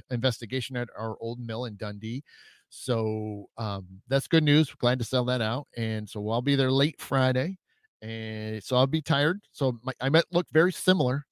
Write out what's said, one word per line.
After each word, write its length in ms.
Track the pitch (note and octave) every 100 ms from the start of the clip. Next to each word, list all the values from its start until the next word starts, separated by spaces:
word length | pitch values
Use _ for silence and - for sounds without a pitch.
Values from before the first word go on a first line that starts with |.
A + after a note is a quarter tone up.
| -
investigation 680 | B2 B2+ - G#2+ C3 - B2+
at 120 | A#2+ F#2+
our 180 | A2+ G#2+
old 200 | A2+ A#2+
mill 260 | A#2 A2+ B2
in 100 | G2+
Dundee. 480 | G#2+ G#2 A2 B2+ - - - _ _
So, 800 | - - A#2 A2 A2 G#2+ G#2 G2 -
um, 300 | A2 G2 F#2 F#2+ -
that's 200 | C3+ -
good 160 | D#3+
news. 260 | D3+ D3 D#3
We're 60 | -
glad 180 | A#2+ B2+
to 60 |
sell 200 | A#2 C3 B2
that 140 | B2+
out. 280 | A2 B2 - A#2
And 320 | A2+ A2 G#2+
so 200 | G#2+ G#2
I'll 120 | A#2
be 140 | B2+ C#3
there 140 | C3
late 280 | C3+ D3+ -
Friday, 580 | - C3+ C3 B2+ D#3 F#3+ _ _ _ _
and 600 | G#2+ A2+ A2 A2 A2 A2
so 140 | - B2+
I'll 100 | C3+
be 160 | D#3
tired. 380 | - C#3+ D3 G3 _
So 260 | - C3+ A#2+
my, 100 | B2+ -
I 80 | C3
might 160 | D#3+ -
look 140 | F3 -
very 200 | D#3 F3
similar 520 | - - F#3 B2+ C#3 -